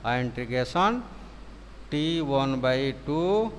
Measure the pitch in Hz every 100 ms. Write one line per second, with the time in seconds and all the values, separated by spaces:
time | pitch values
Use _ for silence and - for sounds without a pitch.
0 | 113 123 123 120 117 127 123 175 196 247
1 | 233 - - - - - - - - 147
2 | 156 165 147 139 135 135 127 127 139 131
3 | - 151 180 208 220